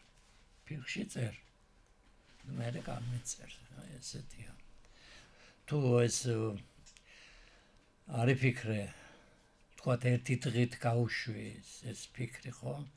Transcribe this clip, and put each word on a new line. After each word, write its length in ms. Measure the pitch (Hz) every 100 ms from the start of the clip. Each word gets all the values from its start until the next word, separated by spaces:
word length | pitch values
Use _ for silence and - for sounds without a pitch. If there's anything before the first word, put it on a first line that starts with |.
| - - - - - -
ფიქრში 440 | - 151 123 -
წერ. 300 | - - 117 - - _ _ _ _ _ _ _ _ - 127
მერე 340 | 127 120 120
გამიწერ, 720 | - 120 120 120 - - - - -
აი, 160 | 127 -
ესეთია. 600 | 131 - - - - - - - - - - - - - - - - -
თუ 80 | 147 131 120
ეს, 220 | 120 -
ე, 140 | 127 113 110 101 - - - - - - - - - - _ - _ _ -
არ 200 | 127 120
იფიქრე, 520 | 135 131 117 110 107 101 - - - - _ _ _ _
თქვათ, 280 | - - 123
ერთი 300 | 123 123 - 123
დღით 360 | 135 117 120 -
გაუშვი 680 | 123 117 117 - - 107 107
ეს, 240 | 107 - -
ეს 180 | - 101 -
ფიქრი, 440 | - 120 - 135
ხო? 240 | 120 127 143 135